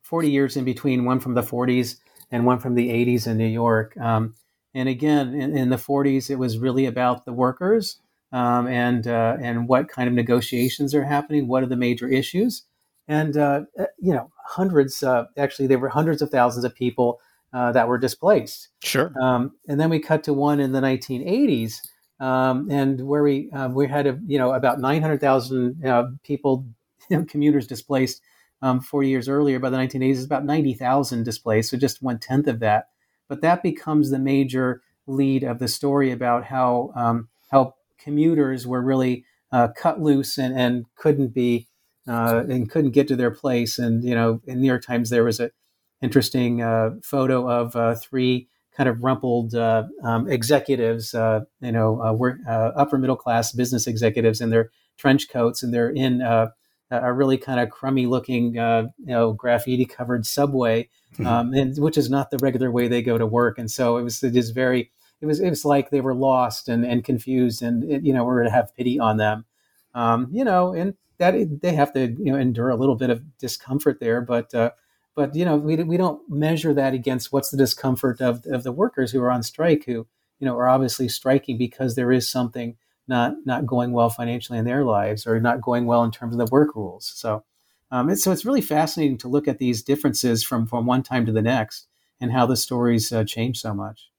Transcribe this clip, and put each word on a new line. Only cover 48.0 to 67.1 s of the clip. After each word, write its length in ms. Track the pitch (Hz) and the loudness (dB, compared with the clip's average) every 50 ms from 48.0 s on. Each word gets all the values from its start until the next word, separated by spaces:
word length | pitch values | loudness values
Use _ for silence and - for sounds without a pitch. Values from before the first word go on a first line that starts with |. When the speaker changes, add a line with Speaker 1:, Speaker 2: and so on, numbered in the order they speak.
| - - 135 127 127 127 127 123 123 _ _ _ _ _ _ | -6 -6 -2 0 0 0 0 -2 -4 _ _ _ _ _ _
Speaker 1:
kind 120 | - 135 127 | 0 0 0
of 140 | 113 117 | 0 0
rumpled, 520 | 120 131 127 - 131 123 120 120 117 113 120 | 0 0 0 0 0 0 0 0 -2 -2 -2
uh, 300 | 117 113 113 113 110 107 - - 415 | 0 2 2 2 2 0 -2 -10 -8
um, 260 | - 117 113 113 131 190 | -4 -2 -2 0 0 0
executives, 840 | 135 120 110 120 151 135 - - 135 120 117 113 113 113 110 - - | -2 -2 2 2 2 2 2 0 0 0 0 0 0 -2 -6 -6 -4
uh, 260 | 117 113 113 110 107 - - _ _ | 0 0 2 2 0 -2 -6 _ _
you 100 | 127 120 | -8 -4
know, 300 | 113 113 110 110 110 - | 0 0 2 2 0 0
uh, 100 | 113 113 | 0 -2
work, 260 | 110 113 127 123 123 - - | 0 0 0 -2 -2 -4 -6
uh, 260 | 117 113 110 113 120 - | -4 -2 -2 -2 0 0
upper 220 | 147 143 147 143 135 | 0 0 2 2 0
middle 180 | 131 127 131 | 0 0 -2
class 360 | - - 123 113 117 113 - | -2 -2 -2 0 0 0 -2
business 340 | - 120 123 123 127 117 - | -2 -2 -2 -2 -2 -2 -2
executives 560 | 127 113 110 117 110 101 123 113 113 107 110 | -2 -2 0 0 0 2 2 2 2 2 0
in 80 | 120 113 | -2 0
their 200 | 113 113 113 - _ _ _ _ _ - | 2 2 0 0 _ _ _ _ _ -2
trench 320 | - 135 135 139 - - | 2 2 2 2 0 -2
coats, 320 | - 123 117 120 117 - | -2 0 0 0 0 -2
and 100 | 131 120 | -4 -2
they're 180 | 120 117 117 123 | 0 0 0 0
in, 300 | 151 135 135 131 123 123 | 0 0 0 0 0 0
uh, 300 | 127 117 117 113 113 110 - _ _ _ _ _ _ _ | 0 2 2 2 2 0 -4 _ _ _ _ _ _ _
a, 60 | 127 | -4
a 160 | 120 127 123 123 | -2 -2 0 0
really 240 | 135 139 135 131 131 | 2 2 2 2 0
kind 220 | - 139 127 123 | 0 -2 -2 0
of 100 | 120 113 | -2 -2
crummy 340 | - - - 135 135 131 123 | -4 -8 -4 -2 0 0 2
looking, 540 | 120 131 123 - - 127 120 120 117 117 120 | 2 0 -2 -2 -2 0 0 0 0 0 0
uh, 300 | 117 117 117 113 113 120 - - | 0 2 2 2 0 -2 -8 -12
you 80 | 240 | -8
know, 260 | 135 123 117 117 113 | -2 0 2 2 2
graffiti 540 | 110 104 - 120 120 117 - 127 127 123 127 | 0 -2 0 2 2 2 2 0 0 0 0
covered 400 | - - - 120 120 123 117 107 | -2 -4 -8 -4 -4 -2 -2 -4
subway, 640 | - - 143 143 143 135 131 120 113 113 113 120 - _ _ _ _ | -4 -2 0 0 0 2 2 2 2 2 0 -2 -4 _ _ _ _
Speaker 2:
Mm-hmm. 140 | - - 107 | -8 -4 -2
Speaker 1:
um, 260 | - 117 117 120 123 | 0 2 0 0 2
and 240 | 135 139 135 131 139 | 0 0 0 0 0
which 220 | 151 143 156 156 151 | 0 0 2 2 2
is 100 | 127 120 | 2 2
not 220 | 135 139 131 - | 0 0 0 -2
the 80 | 139 123 | -2 0
regular 320 | 135 135 123 120 127 123 | 0 0 0 0 0 0
way 180 | 117 120 120 117 | 2 0 0 2
they 140 | 123 120 | 0 0
go 160 | 117 123 117 113 | 0 0 0 0
to 80 | 117 | 0
work. 320 | 107 113 120 120 113 - - | 0 2 2 2 2 0 -4
And 120 | 117 107 | -8 -8
so 280 | - - 127 120 117 123 | -4 -2 0 0 0 0
it 40 | |
was, 200 | 120 120 113 - | -2 -4 -4 -4
it 120 | 135 123 120 | -2 0 2
is 140 | 127 117 113 | 2 0 0
very, 420 | 113 131 131 123 127 123 117 - _ _ _ _ _ _ | -2 -2 0 2 0 0 -2 -4 _ _ _ _ _ _
it 60 | 151 | -4
was, 140 | 151 147 165 | -2 0 0
it 100 | 196 180 | 0 -2
was 120 | 147 - | -2 -2
like 280 | - 147 143 143 135 - | 0 2 2 2 2 0
they 100 | 147 139 | -2 -2
were 140 | 123 135 127 | 0 -2 -2
lost 560 | 127 135 135 131 127 123 113 113 - - 131 | 0 2 2 2 2 2 0 -4 -6 -6 -2
and, 160 | 117 117 120 | 0 0 0
and 180 | 123 120 123 120 | 0 0 -2 0
confused, 560 | - | -2